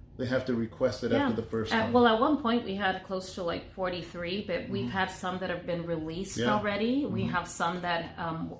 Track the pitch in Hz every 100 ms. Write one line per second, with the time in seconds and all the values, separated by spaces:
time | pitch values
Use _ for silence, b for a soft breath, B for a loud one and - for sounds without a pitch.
0 | - - 120 127 131 117 113 - 127 -
1 | 117 113 127 110 - 113 107 226 226 247
2 | 240 220 294 285 226 240 196 196 190 185
3 | - 185 185 - 175 180 - - 180 180
4 | - 170 170 202 202 170 - 196 196 190
5 | 190 - 185 185 185 170 180 170 165 165
6 | 156 165 - 113 120 214 208 202 233 269
7 | 240 - 190 175 170 - 170 180 175 165
8 | 165 - 165 160 165